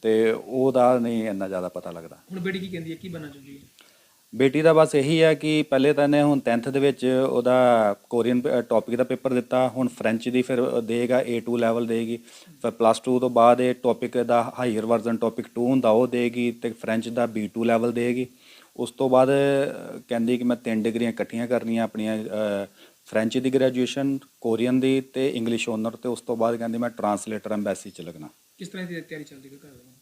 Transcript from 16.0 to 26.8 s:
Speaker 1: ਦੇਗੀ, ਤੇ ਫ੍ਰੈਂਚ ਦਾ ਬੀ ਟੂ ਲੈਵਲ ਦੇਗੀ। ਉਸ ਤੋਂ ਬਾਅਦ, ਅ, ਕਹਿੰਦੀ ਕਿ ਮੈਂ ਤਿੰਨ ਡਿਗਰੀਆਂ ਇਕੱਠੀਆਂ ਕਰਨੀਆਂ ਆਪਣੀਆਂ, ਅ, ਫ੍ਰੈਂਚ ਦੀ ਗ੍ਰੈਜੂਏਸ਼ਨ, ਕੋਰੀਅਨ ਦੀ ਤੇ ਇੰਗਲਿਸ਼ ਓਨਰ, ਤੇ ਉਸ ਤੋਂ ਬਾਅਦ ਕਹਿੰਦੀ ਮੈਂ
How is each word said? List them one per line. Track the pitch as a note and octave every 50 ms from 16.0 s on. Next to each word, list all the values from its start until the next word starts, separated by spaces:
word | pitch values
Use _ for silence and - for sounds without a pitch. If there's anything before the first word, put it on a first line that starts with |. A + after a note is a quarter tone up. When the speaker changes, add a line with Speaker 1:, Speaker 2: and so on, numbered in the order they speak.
| B2+
Speaker 1:
ਦੇਗੀ, | B2 A#2+ B2 A#2+ A#2+ A#2 B2 A#2+ A#2+ A2+
ਤੇ | A#2 - A#2+
ਫ੍ਰੈਂਚ | A2 - - - A2 A2+ A2 A#2
ਦਾ | A#2 B2 A#2+
ਬੀ | A#2 A2 A2 G#2+ G2
ਟੂ | - A#2 A2+
ਲੈਵਲ | A2+ A2+ A2+ A2+ A#2+ A#2
ਦੇਗੀ। | A#2+ A#2+ B2 B2 B2 B2+ B2+ - _ _ - - - - _ _
ਉਸ | - B2 A#2
ਤੋਂ | - - C3+ C3+
ਬਾਅਦ, | B2+ B2+ C3 C3
ਅ, | C#3 C#3 C#3 C#3 C#3 C#3 C#3 C#3+ B2+ - F2 - - - B2 -
ਕਹਿੰਦੀ | B2 A#2 A#2 A2+ B2 A#2+
ਕਿ | B2
ਮੈਂ | B2 B2
ਤਿੰਨ | A#2 - A#2+ A2+ A2 G#2+
ਡਿਗਰੀਆਂ | A#2 A2 A2+ A#2+ A#2
ਇਕੱਠੀਆਂ | A2+ - G#2 - - A#2 A#2+ A#2+
ਕਰਨੀਆਂ | B2 A#2 A2 A2+ A2+ A2+ A2+
ਆਪਣੀਆਂ, | G#2+ - A2 G#2+ A2 A2 A2
ਅ, | G#2+ - G2 G#2+ G#2+ G#2 G2+ G2+ G2+ F#2+ _ _ - - _ _ _
ਫ੍ਰੈਂਚ | - - G#2+ A2 A#2 - C3+
ਦੀ | B2 C3 B2+
ਗ੍ਰੈਜੂਏਸ਼ਨ, | C3+ C3 C3 B2+ B2 B2+ A#2+ - C#3 C#3 C#3 C#3 C3+ - _ _ _
ਕੋਰੀਅਨ | - A#2 A2+ A2+ A#2 B2 B2+ C3
ਦੀ | B2+ C3 C3+ C3+
ਤੇ | C3 C3 - C3+ C3 C#3
ਇੰਗਲਿਸ਼ | D3 - A2+ A#2 A#2 A2+ - -
ਓਨਰ, | A2+ A2 A2 A#2 A2+
ਤੇ | - - B2+
ਉਸ | A#2+ A2
ਤੋਂ | - - B2
ਬਾਅਦ | A2+ A2+ A#2 A#2+
ਕਹਿੰਦੀ | A#2 A#2 A#2 A2+
ਮੈਂ | A#2